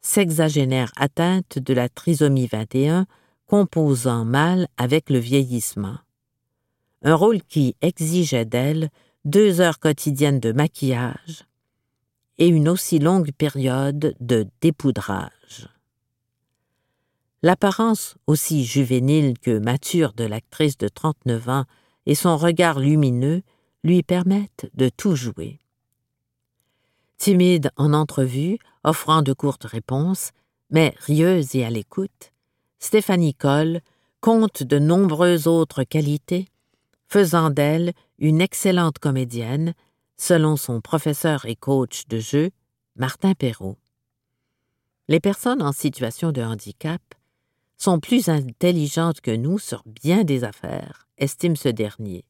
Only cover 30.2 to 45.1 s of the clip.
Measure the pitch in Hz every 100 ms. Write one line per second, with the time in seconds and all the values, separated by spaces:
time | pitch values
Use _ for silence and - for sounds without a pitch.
30.2 | - _ _ _ _ 156 156 - - 151
31.2 | 170 185 135 135 117 117 104 - 190 _
32.2 | - _ _ _ _ _ - 214 202 185
33.2 | 165 - 143 139 160 165 - _ _ _
34.2 | - 226 220 - 131 147 147 175 196 151
35.2 | 175 175 156 165 160 - 131 156 147 147
36.2 | - 180 185 _ _ _ _ _ _ 202
37.2 | 185 170 160 143 147 160 175 175 _ _
38.2 | 156 156 185 - 196 180 170 143 151 131
39.2 | 123 120 113 139 165 170 _ _ _ _
40.2 | - 170 156 151 - 120 - 160 156 143
41.2 | 170 147 117 113 - 139 123 - - 113
42.2 | 110 143 165 _ _ _ _ - 131 -
43.2 | 190 190 131 113 95 104 _ _ _ _
44.2 | _ _ _ _ _ _ _ _ -